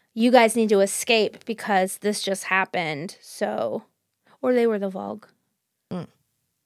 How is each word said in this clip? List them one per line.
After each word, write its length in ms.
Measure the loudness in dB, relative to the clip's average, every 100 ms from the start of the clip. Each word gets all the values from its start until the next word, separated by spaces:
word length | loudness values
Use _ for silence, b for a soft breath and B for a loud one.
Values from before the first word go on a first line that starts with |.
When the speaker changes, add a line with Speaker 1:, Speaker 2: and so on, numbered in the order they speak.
| _
Speaker 1:
"You 160 | 0 4
guys 240 | 6 6
need 140 | 4 2
to 100 | 4
escape 640 | 2 0 0 2 2 -4
because 540 | -10 -8 0 0 0 -2
this 240 | -4 -4
just 220 | -4 -6
happened." 720 | -2 -2 0 -4 -4 -6 -10 -14
So, 640 | -20 -8 -6 -4 -4 -6 -10 _ _ _ b b
or 140 | -2
they 120 | 2 2
were 100 | 0
the 100 | -4
Vogue. 360 | -6 -10 -12 -16 _ _ _ _ _ _
Speaker 2:
Mm. 140 | -12 -12 _ _ _ _ _